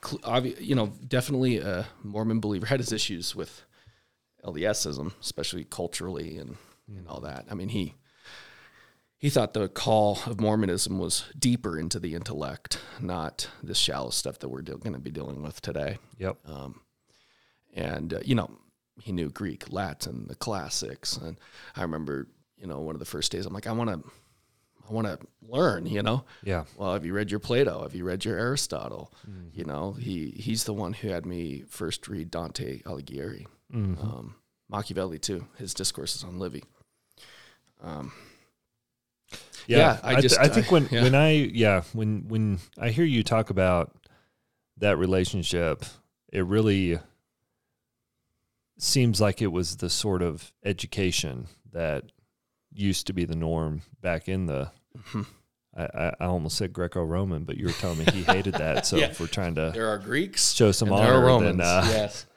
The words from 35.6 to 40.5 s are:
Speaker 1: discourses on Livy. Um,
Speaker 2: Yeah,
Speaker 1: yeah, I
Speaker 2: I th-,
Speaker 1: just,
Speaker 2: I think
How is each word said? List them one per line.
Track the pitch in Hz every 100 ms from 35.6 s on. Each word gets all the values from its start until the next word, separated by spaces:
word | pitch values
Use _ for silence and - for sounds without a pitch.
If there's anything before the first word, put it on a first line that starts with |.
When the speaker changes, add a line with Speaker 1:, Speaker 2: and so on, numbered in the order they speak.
| 95
Speaker 1:
discourses | - 95 - 71 -
on | - 90
Livy. | 92 73 - _ _ _ _ _ - - - _ _ _
Um, | - 76 - - - _ _ _ _ _ _ _ _ _ _ - - - -
Speaker 2:
Yeah, | 123
Speaker 1:
yeah, | 156 113
I | 104
Speaker 2:
I |
th-, | 131
Speaker 1:
just, | 127 -
Speaker 2:
I |
think | 139